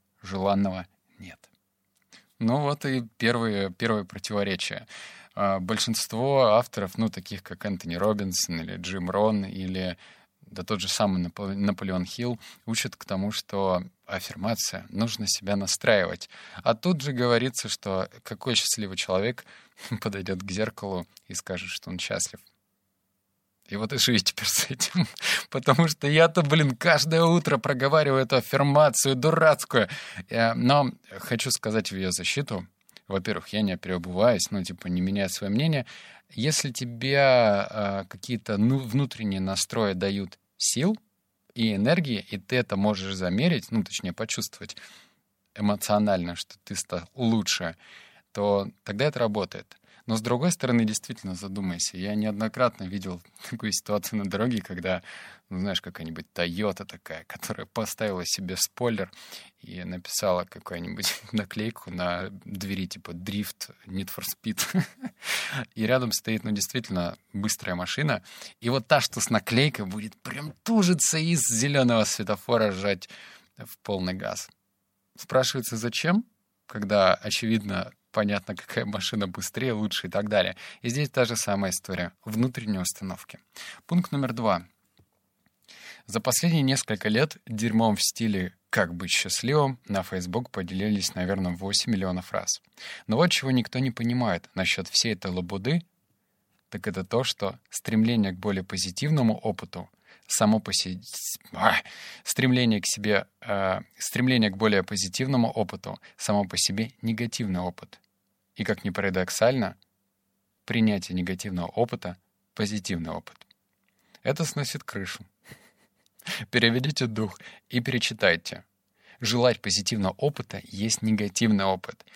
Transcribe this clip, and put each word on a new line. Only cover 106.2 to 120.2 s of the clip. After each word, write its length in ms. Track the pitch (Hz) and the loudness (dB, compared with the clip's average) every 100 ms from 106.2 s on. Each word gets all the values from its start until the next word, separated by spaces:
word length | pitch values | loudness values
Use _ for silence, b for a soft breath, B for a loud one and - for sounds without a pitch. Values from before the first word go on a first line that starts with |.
| - 104 | 0 0
по 120 | 95 90 | 0 0
себе 340 | - 98 113 - | 0 0 -4 -4
негативный 600 | 113 110 120 - 104 90 | -4 -2 -4 -4 -2 -2
опыт. 380 | 90 - - - _ _ _ _ _ | -4 -8 -16 -20 _ _ _ _ _
И, 80 | - | -4
как 200 | 107 101 | -2 -2
ни 80 | 101 | -4
парадоксально, 880 | 95 98 92 90 - 117 135 95 - _ _ _ _ _ _ _ _ | -2 0 0 0 4 4 4 -2 -6 _ _ _ _ _ _ _ _
принятие 500 | - 113 110 101 90 | -2 2 4 2 -2
негативного 520 | 92 90 92 104 90 87 | -4 -2 -4 -6 -6 -4
опыта — 500 | - 117 - 90 87 _ _ _ | -2 -2 -4 -8 -12 _ _ _
позитивный 580 | - 104 107 - 87 80 | -4 -4 -4 -4 -4 -4
опыт. 260 | 85 - - _ _ _ _ _ _ b b | -8 -10 -20 _ _ _ _ _ _ b b
Это 240 | - 151 | -4 -2
сносит 380 | 156 147 131 - | -2 -4 -4 -6
крышу. 420 | - 101 95 - - _ - B B B | -8 -8 -8 -10 -16 _ -20 B B B
<laughs> 640 | B _ _ _ - - 123 | B _ _ _ -10 -8 -2
Переведите 560 | 120 117 120 147 - 123 | 4 4 4 0 -2 -2
дух 320 | 107 107 - B B - | -2 -4 -6 B B -4
и 100 | 123 | -2
перечитайте. 840 | 123 123 - 113 95 82 - - - _ _ _ b b | 0 -2 -2 2 4 4 -2 -14 -16 _ _ _ b b
Желать 400 | 110 120 123 110 | -2 4 4 4
позитивного 520 | 104 98 95 110 95 | 0 -2 0 0 0
опыта 480 | - | 0